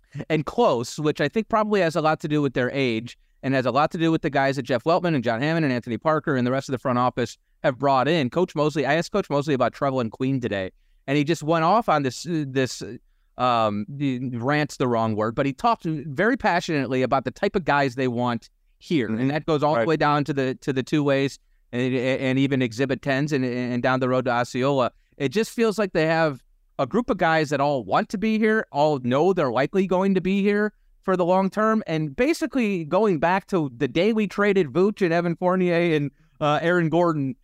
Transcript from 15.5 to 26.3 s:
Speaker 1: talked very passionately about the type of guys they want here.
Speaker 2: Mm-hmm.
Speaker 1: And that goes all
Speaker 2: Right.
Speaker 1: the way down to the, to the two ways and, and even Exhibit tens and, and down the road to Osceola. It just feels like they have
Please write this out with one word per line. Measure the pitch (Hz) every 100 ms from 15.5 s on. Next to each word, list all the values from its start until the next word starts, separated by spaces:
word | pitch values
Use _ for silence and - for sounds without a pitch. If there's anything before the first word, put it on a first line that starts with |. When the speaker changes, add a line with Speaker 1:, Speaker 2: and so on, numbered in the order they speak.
Speaker 1:
talked | 135 240 226
very | 175 156 156 135 208 262
passionately | 220 175 185 156 127 131
about | 127 135
the | 123
type | - 208
of | 202
guys | 151 143 139
they | 123 131
want | 120 123 117 - _ _ _
here. | - 165 107
Speaker 2:
Mm-hmm. | 110
Speaker 1:
And | 131
that | 151
goes | 143 151
all | 147
Speaker 2:
Right. | 117
Speaker 1:
the | 113
way | 156
down | 151 147
to | 143
the, | 143 131 131
to | -
the | 131
two | 123 156
ways | 143 135 139 - _ _ _
and, | 120 127
and | 127 127 131 131 131
even | 135 135
Exhibit | 127 113 135 131
tens | 143 131 147
and, | 143
and | 127 123 123 123
down | 127 131
the | 127
road | 127
to | 127
Osceola. | 120 123 127 131 143 117 - _ -
It | 139
just | 156 220
feels | - 226 202
like | 202
they | 180 156
have | 165 160